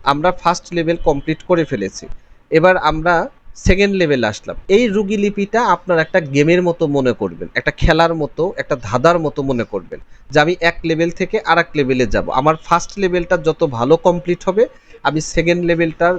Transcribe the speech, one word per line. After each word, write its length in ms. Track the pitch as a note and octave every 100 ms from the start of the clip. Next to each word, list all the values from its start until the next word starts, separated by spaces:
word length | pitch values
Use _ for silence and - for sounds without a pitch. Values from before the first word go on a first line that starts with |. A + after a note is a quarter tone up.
আমরা 280 | C3+ D3 F3
ফার্স্ট 340 | F3+ E3+ F3 -
লেভেল 220 | F3 D#3+ E3+
কমপ্লিট 380 | - C#3 D3 D#3
করে 220 | - F3
ফেলেছি, 420 | D#3 A#2 F#2+ - - - _ - _
এবার 260 | D#3+ F3+ F#3
আমরা 380 | D3+ D#3 E3 E3+ B3 _ -
সেকেন্ড 420 | - - F#3+ G3+ F#3+
লেভেলে 300 | E3 C3+ A2
আসলাম। 300 | A2+ - - -
এই 200 | G3 B3
রুগী 280 | G3 G3 G#3
লিপিটা 440 | G3+ G3+ G3 A3+ A#3
আপনার 320 | F3 - E3
একটা 220 | D#3 F#3+
গেমের 420 | D3+ C#3 D3 F3
মতো 240 | F3 E3 D#3
মনে 260 | C#3 B2+
করবেন, 360 | A2 G2 E2+ F2+
একটা 160 | - D3
খেলার 440 | - - D#3+ E3
মতো, 380 | E3 C#3+ - F3 -
একটা 200 | - C#3
ধাঁধার 360 | G#2+ B2 D#3 E3+
মতো 240 | D3+ D3
মনে 220 | C3+ B2
করবেন 360 | G#2+ G2 E2+ D2+ - - -
যে 100 | D3
আমি 140 | D3+ F3+
এক 160 | E3+ -
লেভেল 260 | E3 D#3+ E3+
থেকে 300 | - F3+ G#3+
আর 180 | - E3
এক 100 | E3+
লেভেলে 320 | D3+ C3 B2+ A#2+
যাব। 240 | G#2 D#2
আমার 240 | - D3 D#3
ফার্স্ট 340 | - E3+ - G#3
লেভেলটা 380 | F#3+ F3+ E3+ F3+
যত 280 | D#3 D3+
ভালো 320 | D#3+ A#2 B2 E3
কমপ্লিট 440 | F#3 F3 - F3 -
হবে, 180 | F#3+ B3+ - _ -
আমি 180 | C#3+ D3+
সেকেন্ড 440 | D#3 E3+ E3 F3
লেভেলটা 540 | E3+ E3 E3+ D#3+ E3+